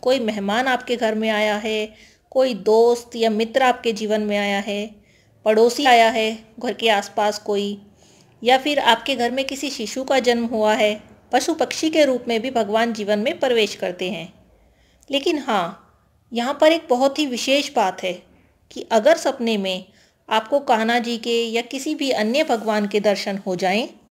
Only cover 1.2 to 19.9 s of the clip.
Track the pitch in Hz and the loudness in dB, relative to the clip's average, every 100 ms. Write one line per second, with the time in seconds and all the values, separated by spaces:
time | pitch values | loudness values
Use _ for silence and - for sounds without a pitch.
1.2 | 220 214 214 208 220 214 214 214 - _ | 0 0 0 -2 -2 -4 -6 -10 -20 _
2.2 | _ 262 262 220 185 220 233 240 - 240 | _ 0 0 0 2 4 6 2 -4 -2
3.2 | 226 214 226 240 262 247 240 208 214 214 | 0 0 0 2 2 2 -2 -4 -2 -2
4.2 | 214 202 202 202 202 202 214 - _ _ | 0 -2 -2 -2 -4 -6 -8 -14 _ _
5.2 | _ _ 214 220 233 240 285 240 226 233 | _ _ 0 4 4 4 4 6 6 2
6.2 | 220 220 - - 240 202 226 202 202 - | -2 -4 -14 -10 -8 -2 0 0 0 -2
7.2 | 208 208 - 202 202 202 - _ _ _ | -2 -2 -4 -4 -4 -8 -14 _ _ _
8.2 | _ _ 220 262 269 294 - 226 - 262 | _ _ 2 2 4 2 4 2 2 -2
9.2 | 240 254 269 269 294 269 214 - 262 269 | -2 -2 -6 -6 -8 -6 -8 -6 0 0
10.2 | 240 240 233 233 214 214 214 214 - - | 2 0 -2 0 0 2 2 0 -10 -20
11.2 | _ 247 262 320 302 - 320 320 285 254 | _ -2 0 -2 -2 -2 -2 4 4 2
12.2 | 240 233 240 254 208 214 233 220 202 208 | -2 -4 -2 -2 0 0 0 -2 -2 -2
13.2 | 226 339 277 233 208 - 190 180 185 180 | -2 -2 0 2 0 -2 -8 -6 -6 -6
14.2 | 165 - _ _ _ _ _ _ _ 277 | -10 -18 _ _ _ _ _ _ _ -2
15.2 | 311 311 254 214 170 - _ _ _ _ | 0 -2 0 -2 -2 -8 _ _ _ _
16.2 | _ 233 240 277 311 330 320 240 277 277 | _ -6 -4 4 4 4 0 2 2 0
17.2 | 302 240 - 277 277 - 196 185 185 180 | -4 -4 0 0 0 0 0 -2 -6 -8
18.2 | - _ _ _ _ - - 226 220 330 | -12 _ _ _ _ -16 0 2 4 4
19.2 | 320 269 233 220 190 185 185 | 2 -4 -2 -2 -2 -6 -10